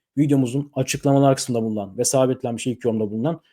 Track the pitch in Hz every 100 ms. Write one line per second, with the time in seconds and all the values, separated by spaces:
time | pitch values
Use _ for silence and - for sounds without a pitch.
0 | _ - 147 139 123 139 143 - 131 139
1 | 143 139 139 135 - 120 113 107 98 101
2 | 120 135 131 127 123 113 127 113 123 110
3 | 107 110 139 160 _